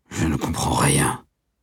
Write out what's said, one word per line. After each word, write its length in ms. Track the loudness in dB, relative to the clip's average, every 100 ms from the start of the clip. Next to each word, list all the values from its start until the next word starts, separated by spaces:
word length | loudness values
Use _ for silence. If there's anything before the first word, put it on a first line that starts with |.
| _
Je 140 | -2 0
ne 100 | 0
comprends 400 | -2 -4 -2 2
rien », 500 | 2 2 0 -2 -12 _ _ _